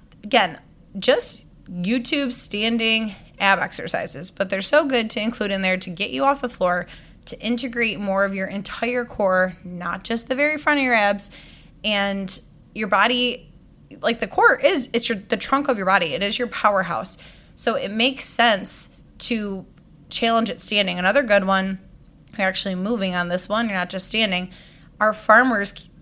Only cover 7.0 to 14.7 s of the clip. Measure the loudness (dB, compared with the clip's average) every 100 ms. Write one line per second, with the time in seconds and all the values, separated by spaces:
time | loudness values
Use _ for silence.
7 | -20 -18 -16 -8 -4 -4 -4 -2 -2 -2
8 | -2 0 0 -2 -6 -6 -8 -6 -2 -2
9 | -4 -2 2 4 2 -2 -12 -10 -8 -8
10 | -4 -4 -2 0 0 0 0 2 2 4
11 | 4 2 -4 -14 -20 -20 -20 -8 -2 0
12 | 0 -2 -4 -8 -12 -20 -16 -8 0 4
13 | 4 4 0 -2 -10 -20 -20 -20 -20 -4
14 | -2 -2 -2 4 6 6 4